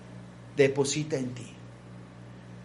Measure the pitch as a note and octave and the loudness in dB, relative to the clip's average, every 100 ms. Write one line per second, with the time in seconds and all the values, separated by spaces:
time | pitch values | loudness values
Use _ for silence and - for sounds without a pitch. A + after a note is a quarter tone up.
0 | - - - - - - C3+ C3+ C3+ D#3 | -14 -14 -14 -16 2 8 8 8 2 2
1 | D3+ C#3 B2+ B2 - - - - - - | 0 0 -2 -6 -10 -14 -16 -16 -16 -16
2 | - - - - - - | -16 -16 -16 -16 -14 -14